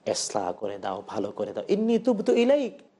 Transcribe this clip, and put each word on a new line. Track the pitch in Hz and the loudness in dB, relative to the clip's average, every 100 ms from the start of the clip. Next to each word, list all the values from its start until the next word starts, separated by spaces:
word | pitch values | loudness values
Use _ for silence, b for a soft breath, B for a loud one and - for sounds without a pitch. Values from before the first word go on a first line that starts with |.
| - | -4
ইসলাহ | 104 - 104 90 | -4 -2 -2 -2
করে | 90 104 101 | -4 -6 -6
দাও, | 101 98 98 | -4 -6 -6
ভালো | 110 101 | -4 -4
করে | - 101 | -4 -6
দাও। | 98 - | -6 0
ইন্নী | 202 220 226 | 0 4 2
তুবতু | 226 208 - | 2 2 2
ইলাইক, | 233 240 294 240 - - _ | 4 4 4 2 -8 -20 _